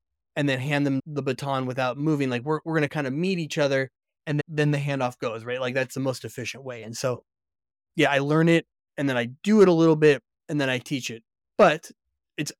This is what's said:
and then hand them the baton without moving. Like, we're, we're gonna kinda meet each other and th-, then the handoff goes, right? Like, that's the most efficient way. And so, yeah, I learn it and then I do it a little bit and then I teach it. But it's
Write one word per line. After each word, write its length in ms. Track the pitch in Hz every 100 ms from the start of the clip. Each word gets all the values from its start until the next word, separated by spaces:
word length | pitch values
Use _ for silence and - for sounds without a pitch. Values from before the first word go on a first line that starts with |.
| _ _ _ -
and 120 | 143
then 100 | 131
hand 280 | 135 143 143
them 140 | 135 156
the 160 | 143
baton 440 | 139 127 139 135 127
without 320 | 127 131 131
moving. 320 | 151 147 135
Like, 140 | 123
we're, 160 | 131 156
we're 100 | 165 160
gonna 120 | 143
kinda 220 | 156 139
meet 280 | 139 185 185
each 200 | 156 -
other 320 | 143 135 131 _ _ _ -
and 120 | 147
th-, 60 | -
then 220 | 151 147
the 80 | 143
handoff 400 | 143 139 123 -
goes, 260 | 127 113
right? 160 | 117 123
Like, 140 | 127
that's 200 | 131 127
the 60 | 135
most 240 | 135 127
efficient 400 | 117 - 117 117
way. 180 | 127 120
And 140 | 110 113
so, 280 | 131 120 _ _ _ _ _ _ _
yeah, 160 | - 139
I 100 | 139
learn 280 | 143 156 165
it 180 | 165 - _ _ -
and 100 | 139
then 120 | 123
I 80 | 120 131
do 180 | 202 214
it 80 | 185
a 40 |
little 240 | 165 165 156
bit 260 | 151 139 _ _ -
and 100 | 147
then 120 | 135
I 80 | 127
teach 320 | - 139 -
it. 140 | 113 _ _ _ -
But 320 | 190 156 - - _ _ _ -
it's 140 | 151